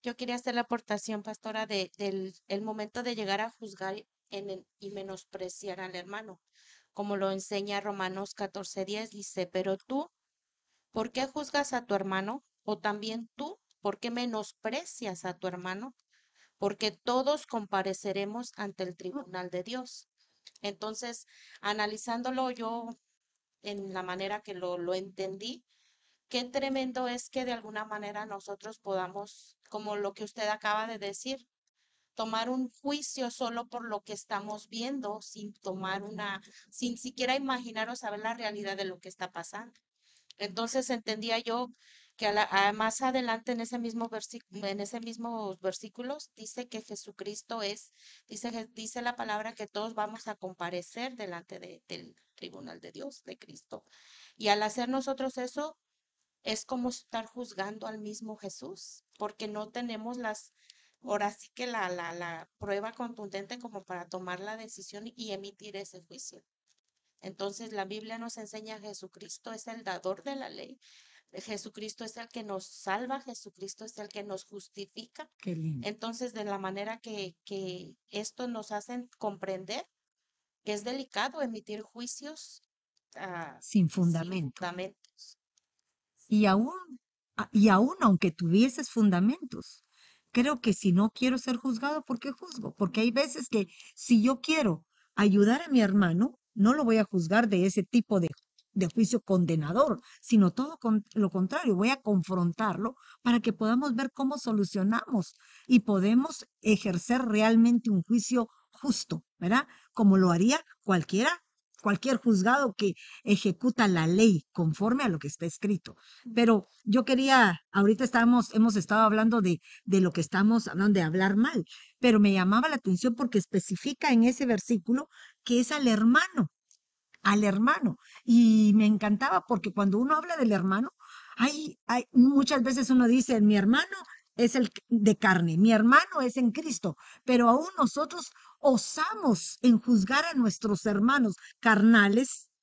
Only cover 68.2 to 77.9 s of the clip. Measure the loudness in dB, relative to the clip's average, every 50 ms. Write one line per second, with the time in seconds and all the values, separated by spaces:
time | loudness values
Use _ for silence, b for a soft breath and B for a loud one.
68.2 | -12 -14 -14 -14 -16 -16 -16 -16 -16 -16 -16 -16 -16 -16 -16 -16 -18 -20 _ -20
69.2 | -18 -18 -18 -18 _ -16 -16 -14 -14 -16 -16 -12 -10 -10 -10 -6 -6 -6 -8 -6
70.2 | _ -10 -10 -10 -12 -14 -14 -16 -18 -18 -20 _ b b b b b b b b
71.2 | b b -18 -18 -12 -12 -12 -12 -12 -14 _ -14 -14 -14 -14 -14 -16 -16 -14 -18
72.2 | -20 _ -14 -14 -10 -10 -10 -10 -10 -14 -20 -14 -6 -6 -6 -4 -4 -6 -8 -8
73.2 | -10 -14 -18 -18 -20 -20 _ _ -16 -16 -14 _ -18 -18 -14 -16 -16 -14 -14 -14
74.2 | -12 -12 -12 -12 -14 _ -20 -20 -20 _ _ -18 -18 _ _ -20 -20 _ _ -20
75.2 | -20 _ _ _ -10 -10 -8 -6 -6 -6 -8 -6 -8 -10 -10 -8 -10 -10 -8 -8
76.2 | -10 -10 -8 -10 -8 -8 -8 -6 -8 -8 -8 -8 -8 -10 -10 -12 -14 -14 -10 -10
77.2 | -10 -12 _ _ _ -12 -10 -10 -8 -10 -10 -12 -14 -18